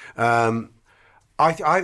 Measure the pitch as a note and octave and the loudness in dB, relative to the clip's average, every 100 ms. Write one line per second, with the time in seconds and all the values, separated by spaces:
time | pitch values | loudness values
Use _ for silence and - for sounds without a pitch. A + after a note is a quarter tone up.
0 | - - A#2 A#2 A2+ A2+ G#2+ _ _ _ | -16 -4 0 2 0 -2 -8 _ _ _
1 | _ _ _ - D#3+ E3 D#3 F#3 | _ _ _ -2 0 0 0 0